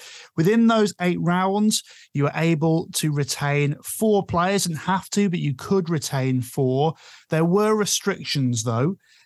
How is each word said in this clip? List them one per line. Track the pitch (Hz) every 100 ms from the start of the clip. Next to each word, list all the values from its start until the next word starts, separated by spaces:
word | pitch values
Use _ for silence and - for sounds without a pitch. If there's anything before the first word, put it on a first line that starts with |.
| - - - -
Within | 170 226 226
those | 226 208 -
eight | 180 175
rounds, | 165 180 190 208 214 214 - - -
you | 143 143
are | 160
able | 165 160 160 165 -
to | - 156
retain | 147 139 - 147 143 143 147
four | - - 220 202 180
players, | 170 185 202 180
and | 151
have | 180 190 -
to, | 202 202
but | 170
you | 147
could | 127 - 196 165
retain | 156 - 135 131 127
four. | 117 - 127 131 156 - - - _
There | 160
were | 170 196 214 220
restrictions, | 208 - 202 180 - 147 127 117
though. | 120 113 156 196 _ _